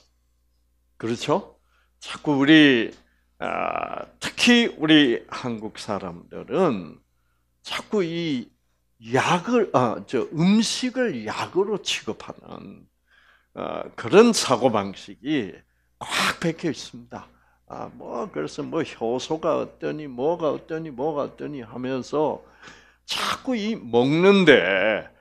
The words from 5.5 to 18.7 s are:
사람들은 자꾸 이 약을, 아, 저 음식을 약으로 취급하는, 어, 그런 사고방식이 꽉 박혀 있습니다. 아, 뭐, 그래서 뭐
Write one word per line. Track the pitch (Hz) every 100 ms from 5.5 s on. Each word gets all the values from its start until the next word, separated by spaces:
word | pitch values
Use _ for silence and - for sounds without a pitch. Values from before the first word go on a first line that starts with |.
| 113 107 -
사람들은 | - 98 92 85 - 90 - 151 180 101 78 - _ _ _ _ _ _
자꾸 | - - - 214
이 | 170 170 165 127 - _ _ _ _ _ 113
약을, | 127 - 175 - 156 -
아, | 131 120 - -
저 | 123 -
음식을 | 160 180 220 214 - 254 254 240 123 104
약으로 | - - 170 202 202
취급하는, | - - - - - - - 82 98 92 _ _ _ _ _ _ _
어, | - - 80 - -
그런 | 113 180 240
사고방식이 | - - 117 127 107 98 92 - 95 127 151 95 73 _ _ _ -
꽉 | - - 196 -
박혀 | 170 156 165
있습니다. | 120 - 120 120 - - _ _ _ -
아, | - -
뭐, | - - - 214
그래서 | - 151 -
뭐 | 135